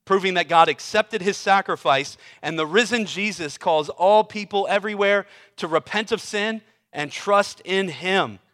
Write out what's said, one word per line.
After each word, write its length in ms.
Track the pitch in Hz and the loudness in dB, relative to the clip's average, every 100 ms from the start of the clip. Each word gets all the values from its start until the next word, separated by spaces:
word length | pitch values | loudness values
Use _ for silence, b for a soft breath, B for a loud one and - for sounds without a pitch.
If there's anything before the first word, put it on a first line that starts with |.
proving 300 | - 196 190 | 0 0 2
that 140 | 180 160 | 0 2
God 200 | 170 165 | 4 4
accepted 540 | 143 - 214 214 220 | 2 -2 -2 -2 -2
his 140 | 185 190 | -4 -2
sacrifice, 800 | - 196 190 165 160 135 139 - B B | 2 2 2 -2 2 2 0 -10 B B
and 160 | 151 160 | -6 -4
the 100 | 156 | 0
risen 380 | 185 220 233 | 2 2 0
Jesus 540 | 196 143 208 190 156 - | -2 -4 -4 -4 -8 -6
calls 300 | 185 156 147 | 0 0 0
all 340 | - 180 214 | 0 4 4
people 460 | 214 214 202 202 196 | 4 -4 -4 -2 0
everywhere 560 | 202 208 202 202 202 185 b b - | -2 -2 -2 2 0 -2 b b -10
to 100 | 175 | -2
repent 460 | 156 - 208 214 | -2 -2 -6 -4
of 80 | 220 | -6
sin 400 | - 208 214 220 _ _ _ | -4 -4 -4 -6 _ _ _
and 180 | - 147 | -8 -8
trust 500 | - - 202 202 - | -6 0 2 2 -6
in 240 | - 190 190 | -4 -2 -2
him. 500 | 135 175 190 139 98 _ | -4 -2 0 0 -6 _